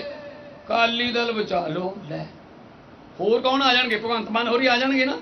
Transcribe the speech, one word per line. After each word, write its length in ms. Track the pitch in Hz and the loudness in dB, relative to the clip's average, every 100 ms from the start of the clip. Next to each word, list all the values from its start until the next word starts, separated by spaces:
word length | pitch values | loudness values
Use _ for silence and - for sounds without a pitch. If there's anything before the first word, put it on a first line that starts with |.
| - - - - - - - | 2 -12 -14 -16 -18 -14 -2
"ਅਕਾਲੀ 460 | 226 233 233 240 | 2 2 2 0
ਦਲ 200 | 233 233 | 0 0
ਬਚਾ 340 | 220 196 180 165 | -2 -2 -2 -2
ਲਓ।" 300 | 170 185 202 147 | -4 -4 -6 -10
ਲੈ, 160 | 160 160 - - - - - - - - - | -10 -10 -16 -20 -20 -20 -20 -20 -20 -16 -2
ਹੋਰ 200 | 196 240 | 2 2
ਕੌਣ 220 | 254 269 | 2 2
ਆ 120 | 269 | 4
ਜਾਣਗੇ? 220 | 247 240 214 | 4 2 0
ਭਗਵੰਤ 340 | 226 233 208 | -2 -2 -2
ਮਾਨ 180 | 226 233 | -2 2
ਹੋਰੀ 180 | 240 262 | 2 4
ਆ 100 | 240 | 4
ਜਾਣਗੇ 280 | 262 269 | 2 2
ਨਾ, 140 | 262 - | 0 -2